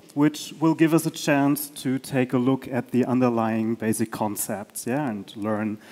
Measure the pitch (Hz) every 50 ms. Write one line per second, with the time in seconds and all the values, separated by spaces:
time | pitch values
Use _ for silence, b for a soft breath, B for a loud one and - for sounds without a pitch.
0 | b b - 143 147 151 147 - - - - 147 151 165 156 - 165 156 165 160
1 | - 160 156 - - 165 147 139 139 143 147 147 - - - - - 135 127 131
2 | - - 139 131 127 123 - 127 120 131 135 127 - - 135 120 120 - - 120
3 | 127 - 120 127 127 123 117 113 113 110 113 113 110 113 117 110 110 110 107 -
4 | 113 - - - 113 104 104 - - - 113 95 104 - - - - 120 123 147
5 | 151 127 107 101 98 - - 107 101 110 107 104 107 107 104 107 B B